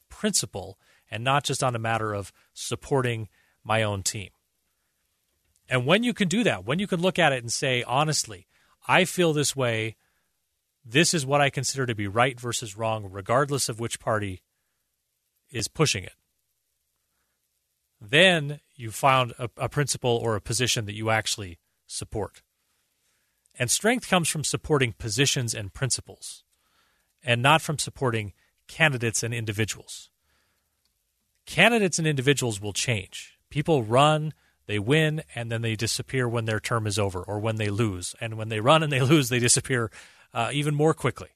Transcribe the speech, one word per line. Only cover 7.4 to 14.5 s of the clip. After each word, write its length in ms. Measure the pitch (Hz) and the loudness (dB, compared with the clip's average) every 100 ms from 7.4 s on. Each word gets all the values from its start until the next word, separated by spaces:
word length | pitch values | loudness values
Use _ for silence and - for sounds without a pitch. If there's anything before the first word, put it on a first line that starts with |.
and 100 | 117 | -2
say, 300 | - 143 123 | -4 0 0
"Honestly, 640 | 113 127 156 143 - 92 - _ _ _ - | 0 0 2 0 -4 -10 -18 _ _ _ 2
I 180 | 147 | 4
feel 280 | 185 - 170 | 4 2 2
this 220 | 151 139 135 | 2 0 0
way, 400 | 123 113 110 - _ _ _ _ _ _ _ _ | 0 0 -4 -8 _ _ _ _ _ _ _ _
this 300 | 117 123 170 | -2 2 2
is 100 | 175 | 0
what 160 | 131 143 | 0 2
I 100 | 139 | 2
consider 360 | 143 127 135 123 | 0 -4 -2 -4
to 80 | |
be 140 | 107 101 | -2 -2
right 300 | 104 131 120 | 0 0 0
versus 380 | 120 113 110 101 | -6 -6 -8 -4
wrong, 320 | 113 110 98 | -4 -2 -6
regardless 580 | 98 95 120 143 139 - | -10 0 2 2 0 -4
of 120 | 110 | -4
which 200 | 117 - | -6 -4
party 420 | - 110 101 92 _ | -2 0 -2 -8 _